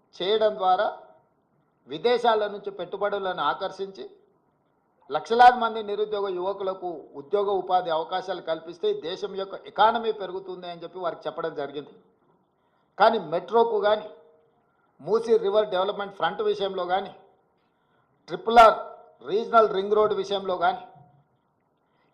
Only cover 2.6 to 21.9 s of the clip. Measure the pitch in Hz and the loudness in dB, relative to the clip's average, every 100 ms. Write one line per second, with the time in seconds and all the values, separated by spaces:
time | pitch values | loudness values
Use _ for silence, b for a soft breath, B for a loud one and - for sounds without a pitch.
2.6 | 202 196 170 196 202 202 190 170 147 170 | -12 -10 -10 -6 -4 -4 -4 -2 -2 -2
3.6 | 190 - 196 233 - - _ _ _ _ | -6 -8 -12 -12 -18 -20 _ _ _ _
4.6 | _ _ _ _ - 147 - 233 247 233 | _ _ _ _ -8 -8 0 8 8 8
5.6 | 226 220 208 202 208 208 202 180 185 196 | 2 -4 -6 -6 -4 -4 -4 -4 -6 -4
6.6 | 190 190 180 151 - 139 143 202 202 190 | -6 -6 -8 -10 -14 -18 -4 -2 0 -2
7.6 | 185 180 165 160 165 185 180 175 170 160 | 0 0 0 -2 -2 -6 -6 -8 -6 -6
8.6 | 165 165 214 208 156 185 196 190 190 185 | -8 -6 -4 -4 -6 -8 -8 -8 -10 -12
9.6 | 139 - 220 226 226 208 185 185 190 180 | -6 2 2 2 -4 -6 -8 -10 -10 -12
10.6 | 175 170 165 180 170 160 156 151 165 147 | -12 -14 -14 -8 -8 -6 -8 -6 -6 -6
11.6 | 131 143 139 - _ _ _ _ _ _ | -8 -10 -14 -18 _ _ _ _ _ _
12.6 | _ _ _ - 220 226 160 170 175 226 | _ _ _ 4 4 4 -2 -6 0 2
13.6 | 233 214 202 214 - - - _ _ _ | 2 2 2 0 -4 -18 -20 _ _ _
14.6 | _ _ _ _ 143 220 226 220 196 214 | _ _ _ _ -2 0 2 2 2 0
15.6 | 208 180 196 196 196 - 202 196 208 202 | 2 0 -2 -4 -8 -4 -4 -2 -2 -2
16.6 | 190 190 175 190 196 - - _ _ _ | -4 -4 -2 -2 -4 -14 -20 _ _ _
17.6 | _ _ _ _ _ _ - 180 - 233 | _ _ _ _ _ _ -12 -8 6 10
18.6 | 226 - - - - _ 127 202 208 226 | 10 8 -2 -16 -20 _ -4 -2 4 4
19.6 | 214 190 202 208 208 190 185 196 190 180 | 6 2 0 2 2 0 -4 -4 -4 0
20.6 | 175 190 - - - _ _ _ _ _ | 0 0 -6 -20 -20 _ _ _ _ _
21.6 | _ _ _ | _ _ _